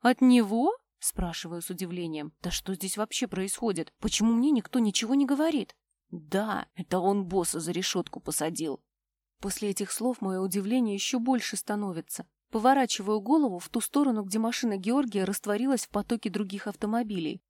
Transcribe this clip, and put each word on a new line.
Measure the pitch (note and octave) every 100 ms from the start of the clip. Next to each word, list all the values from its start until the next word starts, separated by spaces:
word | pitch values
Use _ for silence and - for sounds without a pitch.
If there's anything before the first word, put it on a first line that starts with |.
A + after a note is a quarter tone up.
«От | A#3+ B3+
него?» | B3+ B3 G#3 A3+ D4 B4 _ _
спрашиваю | - - F3+ E3 E3+ E3+
с | -
удивлением. | F3+ F3+ F3 E3+ D#3 D3 _
«Да | F3+
что | - -
здесь | F#3+ F#3+ G#3
вообще | A3 - A#3
происходит? | F#3 F#3+ - A#3 F#3 D#3+ _
Почему | G#3+ - A3
мне | A#3 C4+
никто | C4+ - B3+
ничего | A3 - A3+
не | C#4 C4+
говорит?» | C#4 D#4+ D4+ - - _ _ _
«Да, | F3 D3+ F#3+ A3 F#3+ -
это | - F3 F#3
он | F#3 G3+
босса | F#3 F#3+ E3+ E3
за | E3
решётку | E3+ F#3+ F#3 E3 D3
посадил». | - D3+ D#3 F3 D#3+ C3+ _ _ _ _ _ _
После | G3+ - G3+
этих | F#3+ G3
слов | - A#3+ A#3+
моё | F#3+ F#3
удивление | F#3+ F#3+ G3 B3+ A3+
ещё | G3 - B3+
больше | A#3 B3+ - G3+
становится. | - G#3 G3+ E3 - - - _ _
Поворачиваю | A3 A#3 C#4 B3 - G3 G#3+
голову | G3+ D#4 C#4 F3
в | -
ту | A#3
сторону, | - C#4+ C#4 A3
где | G3 G#3+
машина | A3+ B3 A#3 G3
Георгия | F#3+ C4 C4 G3+
растворилась | F#3 G3+ G#3 G#3 C4 C4 -
в |
потоке | G#3 - A#3 G#3
других | F#3+ G3 G3 -
автомобилей. | G3+ G#3+ A3+ A#3 G3 D#3 F#3+ _